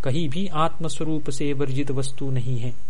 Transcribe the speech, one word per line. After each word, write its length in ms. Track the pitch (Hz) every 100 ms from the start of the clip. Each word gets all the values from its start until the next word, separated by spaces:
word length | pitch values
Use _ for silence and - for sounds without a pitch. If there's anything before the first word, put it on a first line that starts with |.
कहीं 260 | 139 143 160
भी 180 | 147 196
आत्मस्वरूप 800 | 151 165 - 160 - 156 156 143
से 240 | 135 143
वर्जित 380 | 139 139 135 139
वस्तु 400 | 135 135 - 139
नहीं 280 | 131 117 123
है। 140 | 120 110